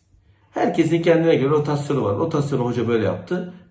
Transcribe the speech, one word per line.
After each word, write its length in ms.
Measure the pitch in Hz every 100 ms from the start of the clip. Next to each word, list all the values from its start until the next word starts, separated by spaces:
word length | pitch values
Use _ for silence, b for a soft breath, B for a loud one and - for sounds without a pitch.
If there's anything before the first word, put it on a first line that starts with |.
| _ _ _ _ _
Herkesin 500 | - - - 156 165
kendine 340 | 170 165 165 143
göre 140 | 135
rotasyonu 540 | 151 143 143 - 135
var. 140 | 107 101
Rotasyonu 480 | 165 147 139 127 123
hoca 220 | 117 110
böyle 180 | 117 98
yaptı. 480 | 90 - 180 - B -